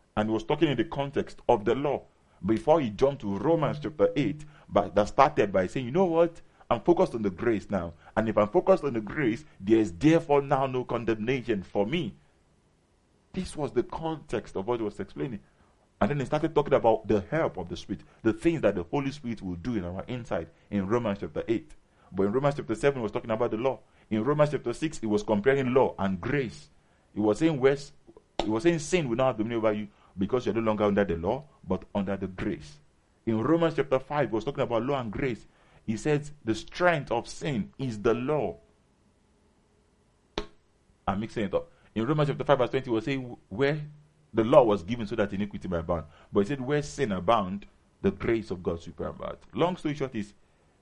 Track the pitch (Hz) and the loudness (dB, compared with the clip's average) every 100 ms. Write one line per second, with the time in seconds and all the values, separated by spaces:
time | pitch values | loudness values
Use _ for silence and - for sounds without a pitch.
0 | _ - 107 110 - 151 160 120 107 143 | _ -4 -2 -2 -2 0 2 2 -2 -4
1 | 139 123 95 - - 117 104 135 143 107 | -4 -4 -6 -4 2 2 2 0 0 -2
2 | - _ _ _ 92 110 147 165 123 101 | -6 _ _ _ 0 0 4 4 2 2
3 | 131 135 104 98 127 165 139 107 107 - | 2 2 -4 -2 0 2 0 -2 -6 2
4 | 101 143 120 - - - - 101 90 90 | 2 4 -2 -4 -12 -20 0 2 4 2
5 | 101 - 139 151 104 95 92 139 120 156 | 2 6 6 6 2 2 0 -2 -2 0
6 | 190 160 170 - - _ - 117 - 170 | 2 4 2 0 -20 _ -4 0 4 4
7 | 180 117 101 87 117 107 - 98 85 - | 2 0 -4 0 0 0 0 -4 -4 -10
8 | - - 110 104 104 180 185 190 143 117 | -6 -2 2 2 4 4 4 4 2 -4
9 | 104 143 127 117 - - 95 113 104 85 | -4 -2 -2 -2 -8 -8 4 4 4 4
10 | 147 165 147 143 139 139 135 127 120 120 | 4 6 4 2 4 0 0 -2 -4 -2
11 | 117 107 107 135 117 104 90 104 101 165 | -2 -2 0 -2 -2 -4 -2 -2 0 -2
12 | 120 - _ _ _ _ _ _ _ _ | -4 -10 _ _ _ _ _ _ _ _
13 | _ _ _ - 180 - 139 123 104 - | _ _ _ -10 -8 -6 -2 0 -2 -4
14 | 160 156 - 113 - - 98 120 107 101 | -6 -6 -4 -6 -4 -6 -2 -2 -2 -6
15 | 98 - 147 107 - _ _ _ _ _ | -10 -8 -8 -8 -14 _ _ _ _ _
16 | 104 147 123 151 160 151 143 127 113 110 | -2 -2 -2 -2 0 0 4 4 4 2
17 | 101 107 95 156 165 - 87 107 - 98 | 2 0 0 -2 -2 -4 -10 -12 -8 -10
18 | - _ 110 - 170 160 107 104 107 143 | -10 _ 0 2 0 2 2 2 -2 -4
19 | 139 135 120 110 95 87 104 113 87 92 | -4 -6 -8 -6 -6 -6 -4 -4 -4 -8
20 | - 123 113 95 82 - _ 101 95 120 | -8 -10 -4 -6 -6 -14 _ -4 0 0
21 | 113 98 85 - - 113 - - _ _ | 0 -4 -6 -6 -2 -2 -2 -16 _ _
22 | _ 92 101 123 143 143 - - 143 135 | _ 0 2 2 0 0 -4 0 0 0
23 | 107 127 117 113 120 110 131 120 _ _ | -4 -4 -4 -2 0 0 -2 -4 _ _
24 | _ 110 113 147 147 143 123 120 160 - | _ -2 0 2 2 0 -4 -4 -6 -4
25 | 113 104 104 104 120 139 127 131 107 - | 0 0 2 2 4 2 4 4 2 2
26 | 98 92 107 143 117 - - _ _ _ | -4 -2 -2 -2 -4 -10 -20 _ _ _
27 | _ - 107 104 165 143 131 143 - - | _ 0 0 2 2 4 2 2 -4 -20
28 | - - _ - 104 110 165 165 147 180 | -20 -20 _ -6 -2 2 2 0 0 0
29 | 139 113 131 110 110 117 110 107 104 - | 0 2 2 0 -2 0 2 0 -4 -14
30 | _ - 98 123 107 107 113 104 104 101 | _ -4 0 0 0 0 0 2 4 4
31 | 98 82 87 131 147 _ 87 92 - 101 | 2 0 -2 -2 -6 _ -4 -4 -2 -4
32 | 98 98 95 95 - - - - _ _ | -4 -4 -6 -6 -6 -6 -10 -20 _ _
33 | _ _ - 110 120 165 170 147 135 131 | _ _ -2 0 2 2 2 0 0 -2
34 | - 147 123 107 107 143 117 117 123 143 | 0 -2 0 -2 -4 -4 -2 -2 -2 -4
35 | 117 98 135 - - _ _ _ - 110 | -4 -4 -4 -6 -12 _ _ _ -6 -4
36 | 151 147 147 - 107 107 - - 180 160 | 0 -2 -2 -6 -4 -4 -6 0 2 2
37 | - 117 - - 165 127 - - 131 107 | -2 -4 -4 -8 -4 -4 -4 -6 -8 0
38 | 113 120 131 151 104 82 _ _ _ _ | 2 2 0 -2 -2 -6 _ _ _ _
39 | _ _ _ _ _ _ _ _ _ _ | _ _ _ _ _ _ _ _ _ _
40 | _ _ _ - - - _ _ _ _ | _ _ _ -10 -10 -14 _ _ _ _
41 | - 98 113 - 101 - - _ _ 107 | -4 -4 -4 -4 -2 -2 -4 _ _ -4
42 | 113 156 147 147 131 139 143 135 127 110 | 0 2 0 0 2 2 2 0 -2 -2
43 | 110 135 123 120 _ 101 139 156 151 - | 0 -4 -6 -14 _ -2 -2 -2 -8 -16
44 | _ _ _ 113 110 147 120 101 87 120 | _ _ _ 0 6 8 8 4 -2 -6
45 | 104 113 98 98 104 101 95 85 82 85 | -4 -2 -2 -2 -6 -8 -6 -4 -2 -4
46 | 78 - - 104 101 139 127 147 147 - | -4 -18 -2 0 0 -2 -2 -2 -4 -4
47 | 127 92 87 117 92 98 - _ _ _ | -2 0 2 2 2 -6 -12 _ _ _
48 | 98 - 120 113 101 90 90 85 - 80 | -2 -2 -2 -2 -4 -6 -6 -6 -10 -10
49 | 82 80 78 - - 113 170 185 156 147 | -10 -8 -12 -12 -12 -4 -2 -2 -6 -6
50 | 135 117 101 _ _ _ _ _ | -6 -6 -10 _ _ _ _ _